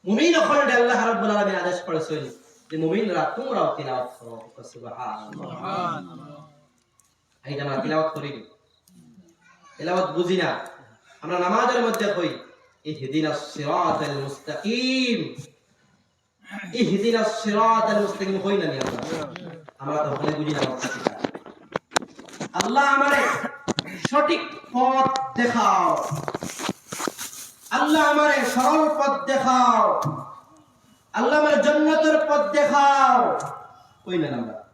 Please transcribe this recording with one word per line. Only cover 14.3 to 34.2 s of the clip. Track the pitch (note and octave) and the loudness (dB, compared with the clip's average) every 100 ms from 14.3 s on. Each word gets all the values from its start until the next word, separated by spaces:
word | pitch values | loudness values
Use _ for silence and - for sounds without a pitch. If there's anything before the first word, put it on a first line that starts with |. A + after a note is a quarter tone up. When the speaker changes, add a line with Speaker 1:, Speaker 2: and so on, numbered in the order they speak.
| - - D3+ G#3 A#3+ C4 C4 B3+ G3+ C#3+ - - _ _ _ _ _ _ _ _ _ - G3+ F#3+ | -10 -10 -6 -2 -2 0 0 0 0 -4 -10 -18 _ _ _ _ _ _ _ _ _ -16 -14 -8
Speaker 1:
ইহদিনাস | B3 F3+ F#3+ A#3 A3+ G#3+ - | 0 2 2 2 2 0 -2
সিরাতাল | G#3 G#3 A3+ A3+ A3 G#3 | -2 2 4 4 4 2
মুস্তাকিম" | G3 - F#3+ F#3 | 0 -2 -2 -2
কই | F#3 G3+ | 0 0
না | D#3 | 0
নি | C3+ | -2
আমরা? | B2 A#2+ D#3 D#3+ D3 E3+ F3 E3 - _ | -4 -6 -6 -6 -8 -12 -14 -16 -20 _
আমরা | C#3 D3+ | -6 -2
তো | D3 | -2
ওখানে | C#3 D3 | -2 -2
বুঝি | D3 D3+ D3 | -2 -4 -2
না। | C3 B2+ B2+ - - - - - - - - - _ - - - - - - | -4 -4 -8 -6 -6 -6 -10 -10 -18 -20 -10 -10 _ -8 -8 -18 -20 -12 -8
"আল্লাহ | - A3 C4+ C#4 | -4 2 4 4
আমারে | C#4 C#4+ C#4 A#3+ - - - - - - - - | 4 4 2 2 -2 -8 -10 -6 -6 -6 -8 0
সঠিক | C#4+ D4 E4 - - - | 2 2 0 -4 -14 -6
পথ | A#3+ C4 C4 C4 C4+ - - | 0 2 4 2 0 -4 -2
দেখাও, | A#3+ A#3 G3+ F#3 E3+ - - D3 - - - - - - - - - - - - - - - | 0 2 2 4 2 0 -2 -2 -2 -4 -10 -8 -8 -8 -12 -8 -6 -6 -14 -14 -18 -20 -4
আল্লাহ | - D4 D#4 D4 | 0 4 4 4
আমারে | D4 D4 C4+ A#3 | 4 4 2 0
সরল | A#3+ C4+ D#4 D4+ | 2 2 4 2
পথ | D4+ C#4 - - | 2 0 0 -2
দেখাও, | C4+ C4 B3+ B3 A#3+ - - - - - - - - _ _ _ _ _ | 0 2 4 6 4 2 0 -2 -6 -12 -20 -20 -20 _ _ _ _ _
আল্লাহ | - B3 D4+ | -2 2 4
আমারে | D4+ D4 | 4 4
জান্নাতের | D4 D4+ D4+ D#4 D#4 D#4 D4+ | 4 4 4 4 4 4 4
পথ | D4 - | 2 2
দেখাও" | D4 C#4+ C#4 C#4+ C#4 C4 A3+ G#3 - - - - - - _ - | 2 4 6 6 6 6 4 2 -2 -6 -12 -18 -20 -20 _ -6
কই | |
না | F3+ | -4